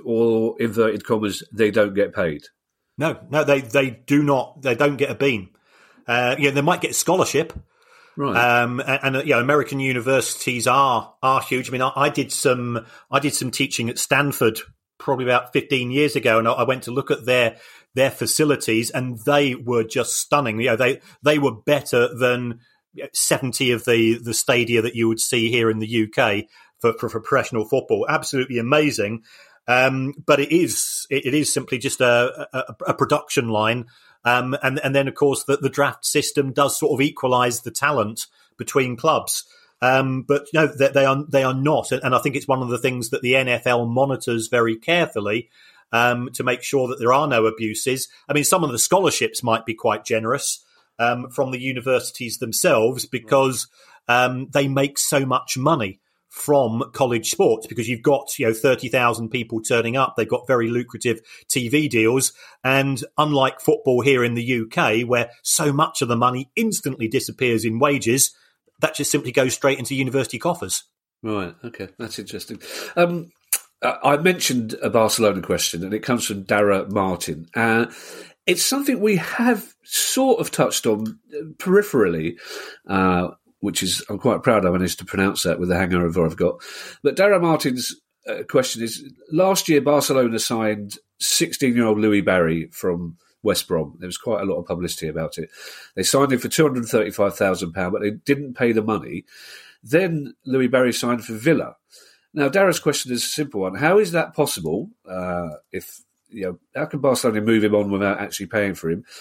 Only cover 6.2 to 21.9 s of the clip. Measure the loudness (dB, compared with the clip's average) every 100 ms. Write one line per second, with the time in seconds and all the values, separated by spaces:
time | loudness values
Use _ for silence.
6.2 | 2 2 2 2 2 0 -2 -2 0 2
7.2 | 2 0 -2 -8 -20 _ _ -20 -16 -8
8.2 | -2 2 4 4 2 -2 -4 -2 -2 -2
9.2 | 0 2 2 2 0 -2 -2 -2 0 0
10.2 | 0 -4 -4 -2 2 4 4 2 -4 _
11.2 | 0 0 0 -4 -4 -4 -2 0 0 -2
12.2 | -4 -2 0 0 -2 -6 -10 -18 _ -2
13.2 | -2 -4 -4 -4 -4 -4 -4 -6 -4 -2
14.2 | -2 0 -2 -2 -10 _ _ -10 -6 -4
15.2 | 0 -2 0 -4 -2 -4 -2 0 0 0
16.2 | 2 2 2 0 0 -2 -4 -6 -4 -2
17.2 | 0 2 2 -2 -14 -20 _ 0 0 0
18.2 | -2 0 2 2 0 0 -2 -4 -6 -4
19.2 | 0 2 2 -2 -2 -2 0 -2 -2 -4
20.2 | 0 0 0 0 0 2 0 -2 -8 _
21.2 | 2 4 2 0 0 0 2